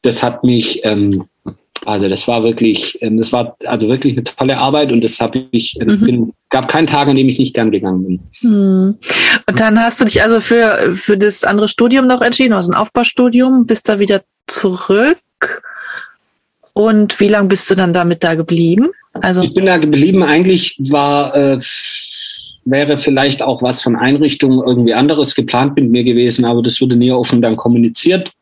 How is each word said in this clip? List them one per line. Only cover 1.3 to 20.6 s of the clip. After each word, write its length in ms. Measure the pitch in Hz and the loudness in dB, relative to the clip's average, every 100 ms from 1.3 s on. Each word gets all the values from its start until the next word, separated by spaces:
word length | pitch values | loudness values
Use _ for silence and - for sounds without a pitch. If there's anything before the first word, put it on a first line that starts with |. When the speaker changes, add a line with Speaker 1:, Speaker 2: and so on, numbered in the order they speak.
| _ - - _ - | _ -18 -18 _ -12
Speaker 1:
also 240 | - 104 98 | -6 -2 -2
das 180 | 95 - | -2 -2
war 160 | 120 | 0
wirklich, 560 | 113 113 113 101 - - | 0 0 0 0 -6 -8
ähm, 140 | 113 110 | -2 -2
das 160 | 113 | 0
war 240 | 123 120 - | -2 -4 -8
also 220 | - 117 107 | -8 -4 -2
wirklich 280 | 131 139 | 0 -2
eine 100 | 127 | -4
tolle 340 | 117 - 131 131 | -8 -4 -2 0
Arbeit 320 | 131 147 147 | 0 0 0
und 140 | 117 | 0
das 160 | 113 - | 0 -2
hab 160 | 117 131 131 | -4 -4 -4
ich, 280 | 117 - - | -6 -6 -4
äh, 40 | |
Speaker 2:
Mhm. 200 | - 208 | 0 2
Speaker 1:
bin 280 | 226 123 113 _ _ | 2 0 -4 _ _
gab 180 | 131 127 | -4 -2
keinen 180 | 151 160 | -2 0
Tag, 220 | 147 143 | 0 2
an 80 | 135 | 2
dem 120 | 131 | 2
ich 100 | 127 | 0
nicht 160 | 131 | -2
gern 160 | 120 113 | 0 0
gegangen 340 | 104 95 92 | -2 -2 -4
bin. 160 | 92 92 - _ | -4 -6 -8 _
Speaker 2:
Hm. 580 | 240 208 196 190 190 208 - - - - - | 0 2 2 2 0 -2 -6 -2 0 -2 -2
Und 120 | 190 | 0
dann 200 | 220 214 | 2 4
hast 200 | 226 240 | 2 2
du 40 | |
dich 180 | 220 - | 0 2
also 180 | 220 226 | 2 2
für, 520 | - 233 226 - - | 2 2 2 2 0
für 220 | 185 - 190 | -2 -2 0
das 260 | 208 202 | 0 0
andere 240 | - 202 214 | -2 0 -2
Studium 380 | - 233 269 254 | 0 2 4 2
noch 140 | 247 | 2
entschieden, 300 | 240 247 254 | 0 0 2
also 160 | 202 175 | 2 0
ein 40 | 190 | -2
Aufbaustudium, 920 | 214 247 233 - 247 240 254 262 233 | -2 -2 -2 0 2 2 4 2 2
bist 220 | 220 - | 0 0
da 100 | 208 | 0
wieder 240 | 202 196 _ _ - | 2 0 _ _ -8
zurück. 720 | - 196 180 - 196 269 349 _ _ - - - - - - - _ _ _ _ _ _ | -2 -2 -4 0 2 2 0 _ _ -8 -8 -14 -20 -16 -16 -18 _ _ _ _ _ _
Und 480 | - 220 214 208 - | -2 2 2 0 0
wie 80 | 202 | 2
lang 200 | 208 196 | 2 2
bist 220 | 190 - | 0 0
du 40 | |
dann 180 | 190 180 | 0 2
damit 280 | 175 170 170 | 2 0 0
da 120 | 170 | 0
geblieben? 560 | 160 160 170 165 185 302 - _ | -2 -2 0 2 2 0 -4 _
Also 280 | - 185 180 | -6 -2 0
Speaker 1:
Ich 120 | 180 | 2
bin 120 | 185 190 | 2 2
da 120 | 180 | 2
geblieben. 440 | 151 143 160 190 | 2 2 4 4
Eigentlich 540 | 156 151 185 180 | 4 2 4 2